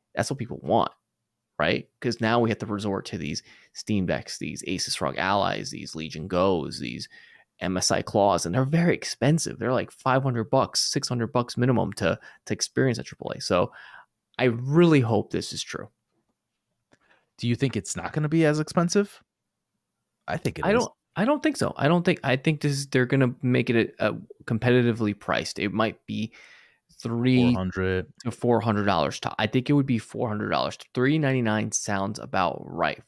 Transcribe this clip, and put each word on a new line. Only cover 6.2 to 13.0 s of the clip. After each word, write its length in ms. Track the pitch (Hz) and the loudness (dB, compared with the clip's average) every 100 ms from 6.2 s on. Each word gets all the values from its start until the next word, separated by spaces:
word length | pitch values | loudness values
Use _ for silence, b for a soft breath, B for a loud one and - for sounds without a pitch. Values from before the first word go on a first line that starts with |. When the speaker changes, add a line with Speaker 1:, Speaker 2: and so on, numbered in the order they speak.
| 87 | -2
Speaker 1:
Go's, 500 | 87 98 90 71 71 | 2 2 2 -2 -8
these 320 | 65 60 - B B B B - | -8 -10 -12 B B B B -8
M 160 | 90 90 | -4 -2
S 140 | - | 0
I 100 | 98 | 0
Claws, 460 | - 110 101 101 85 | 0 2 2 2 0
and 80 | |
they're 100 | 104 | -2
very 300 | 135 165 175 | 0 2 2
expensive. 640 | 101 - - 127 160 - - | 0 -4 -2 2 2 0 -6
They're, 120 | 113 | -2
like, 200 | 123 - | -2 -4
five 320 | - 131 131 | -4 0 0
hundred 260 | 135 120 110 | 2 -2 0
bucks, 320 | 131 117 - | 0 0 -2
six 280 | - 147 - | -2 -2 -2
hundred 220 | 120 113 | -4 -2
bucks 280 | 127 120 - | -2 -2 0
minimum 340 | 123 117 90 | 2 2 0
to, 240 | 98 87 - B B - | 0 -2 -2 B B -8
to 80 | |
experience 440 | 107 - - 131 | -6 -4 0 0
at 60 | 120 | 0